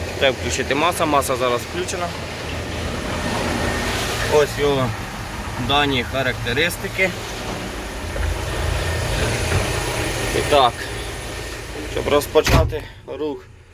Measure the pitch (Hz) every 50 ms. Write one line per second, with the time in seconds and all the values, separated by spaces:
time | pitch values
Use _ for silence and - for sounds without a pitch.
0 | - - - - 143 135 123 - 127 123 - - 127 113 131 147 156 175 175 180
1 | 170 151 147 139 131 - 131 120 127 123 120 120 - - - 175 180 180 196 180
2 | 175 170 170 - - - - - - - - - - - - - - - - -
3 | - - - - - - - - - 80 - - - - - - - - - -
4 | - - - - - - - 151 143 135 113 123 143 143 139 135 127 117 107 -
5 | - - - - - - - - - - - - 123 120 139 143 143 143 135 127
6 | 117 - - 135 131 127 120 - - 120 120 139 165 175 - - - 190 - 185
7 | 190 180 175 - - - - - - - - - - - - - - - - -
8 | - - - - - - - - - - - - - - - - - - - 110
9 | 110 113 117 113 113 113 110 - - - - - - - - - - - - -
10 | - - - - - - - 147 143 - 147 143 131 117 - - - - - -
11 | - - - - - - - - - - - - - - - - - - - 147
12 | 135 131 135 147 139 - - 156 143 - - - - - 160 147 - - - -
13 | - - 135 139 151 151 135 - - - - - - -